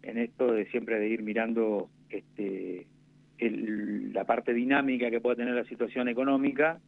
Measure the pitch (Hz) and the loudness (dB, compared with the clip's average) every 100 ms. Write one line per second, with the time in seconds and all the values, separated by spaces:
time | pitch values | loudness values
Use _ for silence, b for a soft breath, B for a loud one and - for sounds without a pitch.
0 | - 160 117 - 127 110 98 123 113 113 | -6 -4 -4 2 2 2 2 -2 0 0
1 | 107 113 107 107 113 117 110 104 90 - | 2 0 0 0 0 2 2 0 -4 -12
2 | - 101 - - 101 95 92 90 85 - | -12 -12 -10 -6 -4 -4 -6 -8 -12 -20
3 | - - _ - 117 113 113 107 104 104 | -20 -20 _ -4 -2 -2 -2 -2 -2 -4
4 | 104 101 98 117 120 120 127 139 135 127 | -2 -4 0 0 2 0 2 2 2 0
5 | 120 117 120 120 120 123 117 117 117 131 | 0 0 0 0 0 -2 -4 -4 -4 -2
6 | 123 117 135 135 139 135 151 170 | -2 0 2 2 2 2 2 0